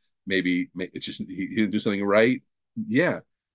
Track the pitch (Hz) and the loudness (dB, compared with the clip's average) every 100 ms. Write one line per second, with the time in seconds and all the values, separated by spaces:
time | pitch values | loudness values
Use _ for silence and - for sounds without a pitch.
0 | _ _ - 95 90 90 90 87 90 - | _ _ -2 0 2 0 -2 -6 -10 -8
1 | - - 107 87 92 - 104 104 110 101 | -8 -8 -8 -8 -4 0 0 0 -2 0
2 | 101 101 117 127 - _ _ - 110 120 | 4 4 4 2 -6 _ _ -10 -2 0
3 | 170 85 - _ _ | 0 -2 -10 _ _